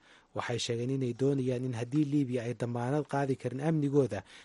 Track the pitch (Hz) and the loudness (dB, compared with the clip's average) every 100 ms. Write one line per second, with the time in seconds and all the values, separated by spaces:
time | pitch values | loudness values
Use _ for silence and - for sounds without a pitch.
0 | - - _ 104 - 117 - 117 123 135 | -14 -20 _ -6 -4 -2 -2 -2 -2 -2
1 | 123 117 135 139 127 123 127 113 120 151 | -2 2 2 2 0 -2 -2 -4 0 0
2 | 143 147 131 123 117 120 120 120 123 151 | 2 2 2 0 -2 -2 -2 -2 0 0
3 | 139 139 139 131 123 127 151 156 143 143 | 0 0 0 0 -4 -2 0 2 4 4
4 | 123 101 - - | 2 0 -8 -16